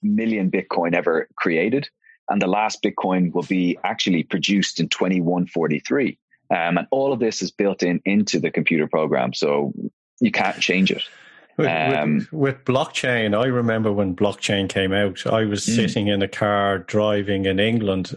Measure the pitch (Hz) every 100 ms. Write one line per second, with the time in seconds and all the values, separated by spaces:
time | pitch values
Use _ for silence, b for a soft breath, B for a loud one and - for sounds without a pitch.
0 | 104 107 113 107 92 101 - - 85 87
1 | 85 80 - - 92 80 101 135 147 _
2 | b b - 101 95 101 107 - 104 -
3 | 95 92 90 87 82 92 87 85 95 110
4 | - 85 - 90 - 98 87 - 82 -
5 | 92 95 85 90 90 85 78 76 - 139
6 | 113 - _ b - 90 85 87 - 135
7 | 139 123 117 - 92 - 101 92 90 85
8 | - 101 101 85 82 - 78 82 76 80
9 | 78 73 62 - 76 73 69 - - -
10 | _ - 117 - 98 - - 92 92 -
11 | - B B B B - 156 165 160 151
12 | 151 151 - 156 135 127 - 131 156 -
13 | 131 120 107 104 131 123 117 110 107 101
14 | 98 90 104 - - 101 95 98 95 98
15 | 101 90 117 113 107 101 - 113 104 117
16 | 104 101 98 - 107 101 101 95 - 107
17 | 107 104 101 98 98 95 110 117 101 95
18 | 92